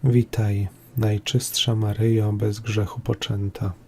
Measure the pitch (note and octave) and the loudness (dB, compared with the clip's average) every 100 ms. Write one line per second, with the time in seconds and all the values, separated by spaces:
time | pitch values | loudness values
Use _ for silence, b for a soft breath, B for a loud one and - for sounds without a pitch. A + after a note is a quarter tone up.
0 | C3+ A#2+ A2+ - G#2 G2+ G2 - - - | 6 4 4 0 0 0 -2 -6 -10 -2
1 | A2 G#2 - B2+ - - - A2 G#2+ G#2 | 0 0 0 -2 -2 -2 0 0 0 2
2 | A2+ A2+ G#2+ G#2 G#2+ G#2 A2+ G#2+ G2+ - | 2 4 2 0 -2 -2 -4 -2 -2 -4
3 | - A2 - G2+ G2+ - G2 F2+ | -4 -4 -2 -4 -4 -4 -6 -6